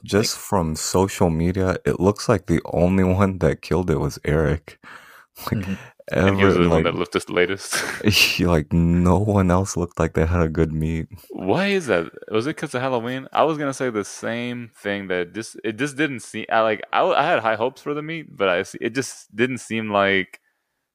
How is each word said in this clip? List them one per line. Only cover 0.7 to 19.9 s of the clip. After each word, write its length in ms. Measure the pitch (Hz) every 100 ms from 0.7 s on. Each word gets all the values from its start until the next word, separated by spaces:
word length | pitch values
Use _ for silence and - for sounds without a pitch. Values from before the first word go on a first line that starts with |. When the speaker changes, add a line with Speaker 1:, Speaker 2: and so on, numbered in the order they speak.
| 78
Speaker 1:
social 540 | - 92 95 - 90
media, 480 | 80 85 95 92 - -
it 140 | 58
looks 280 | 92 101 -
like 200 | 104 -
the 120 | 82 -
only 380 | 73 87 95
one 340 | 92 92 98 92
that 220 | 80 69
killed 300 | - 80 90
it 60 | 76
was 180 | 71 - -
Eric. 540 | 76 73 78 - - - - - - _ - -
Like, 140 | 107
Speaker 2:
Mm-hmm. 140 | 95 190 - _ -
Speaker 3:
And 240 | - 95 98
he 60 | 98
was 100 | 90
Speaker 1:
ever, 80 |
Speaker 3:
the 60 | 87
one 140 | 80
Speaker 1:
like, 0 | 82
Speaker 3:
that 100 | 87
lifted 260 | 85 90 -
the 60 |
latest. 420 | 92 90 98 - -
Speaker 1:
<laughs> 280 | - - 107
he, 400 | - - - 87
like, 260 | 82 73
no 460 | 85 85 87 87 90
one 320 | 107 101 92
else 260 | 90 98 -
looked 220 | 87 -
like 140 | 80 -
they 100 | 80
had 160 | 87
a 80 | 80
good 220 | 80 80
meet. 340 | 78 78 82 - - -
Speaker 3:
Why 380 | - 92 135 196
is 180 | 196 147
that? 240 | 90 82 - -
Was 160 | 110 127
it 80 | 156
'cause 180 | 156 123
of 60 |
Halloween? 460 | 131 123 117 131 131
I 100 | -
was 140 | 139 151
gonna 160 | 143
say 160 | 131 131
the 140 | 107
same 680 | 98 - 113 117 123 123 117 _
thing 320 | 101 101 95
that 240 | 90 87
just, 240 | 95 113 -
it 100 | 113 110
just 180 | 143 131
didn't 240 | 151 123
seem, 240 | - 107 -
I, 100 | 113
like, 200 | 110 107 -
I, 120 | 107 170
I 180 | -
had 160 | 151 156
high 160 | 110 107
hopes 260 | 123 -
for 120 | 147
the 80 | 147
meet, 340 | 151 165 - -
but 140 | 98
I, 140 | 90 98 -
it 140 | 113 123
just 380 | 123 - - 104
didn't 240 | 127 123
seem 320 | - 113 110